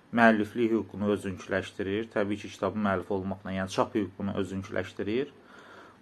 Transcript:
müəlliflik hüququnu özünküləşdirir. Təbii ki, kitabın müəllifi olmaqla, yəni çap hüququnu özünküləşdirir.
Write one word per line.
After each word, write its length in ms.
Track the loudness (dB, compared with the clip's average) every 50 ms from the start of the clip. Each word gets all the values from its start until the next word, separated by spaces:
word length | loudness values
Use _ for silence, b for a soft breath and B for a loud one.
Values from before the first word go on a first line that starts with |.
| b b
müəlliflik 640 | 4 8 8 8 8 6 2 0 0 0 2 2 2
hüququnu 340 | 2 0 -2 -6 -2 2 2 2
özünküləşdirir. 960 | 2 0 -4 -6 -6 -4 -2 -2 -2 -2 -2 -6 -6 -4 -2 -2 -2 -2 -2
Təbii 240 | 0 0 0 0 -2
ki, 140 | -4 -6 -10
kitabın 320 | -6 -2 -2 -2 0 0 2
müəllifi 300 | 2 2 0 0 -2 -2
olmaqla, 380 | -2 -2 -4 -6 -6 -6 -6 -4
yəni 160 | -4 -4 -2
çap 220 | 0 0 0 2 2
hüququnu 400 | 0 -2 -2 -4 -6 -4 -2 -2 -2
özünküləşdirir. 880 | -2 -2 -4 -6 -6 -4 -4 -4 -4 -6 -6 -6 -4 -2 -2 -2 -2 -4 -8 -20 B B B B B B B B B B B B